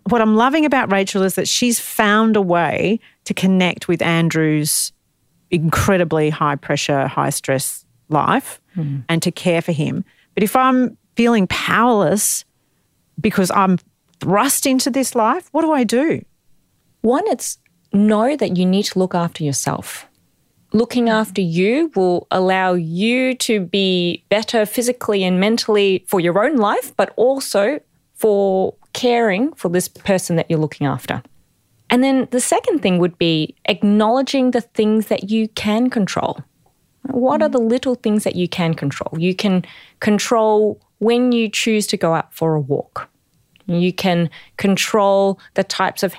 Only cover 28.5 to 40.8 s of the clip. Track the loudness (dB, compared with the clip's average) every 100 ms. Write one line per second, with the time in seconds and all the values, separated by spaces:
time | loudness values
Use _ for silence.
28.5 | 0 -2 -6 _ -4 0 2 2 0 -2
29.5 | -4 -4 -2 -4 -6 -2 -2 0 -2 0
30.5 | -2 -2 -4 -4 -4 -6 -10 -12 _ _
31.5 | _ _ _ -2 2 2 0 0 -4 0
32.5 | -2 0 0 0 2 0 0 0 0 -4
33.5 | -6 -6 0 2 2 2 0 0 0 0
34.5 | 0 -2 -2 0 0 0 -4 -2 -2 -2
35.5 | -4 -2 0 0 0 -2 -2 -4 -6 -14
36.5 | _ _ _ _ _ -8 -2 0 2 0
37.5 | 0 0 0 -2 -2 0 0 -2 -2 -4
38.5 | -2 -2 -2 -4 -4 -6 -2 -2 0 0
39.5 | 0 -2 -12 -20 -4 0 0 2 2 4
40.5 | 4 2 -2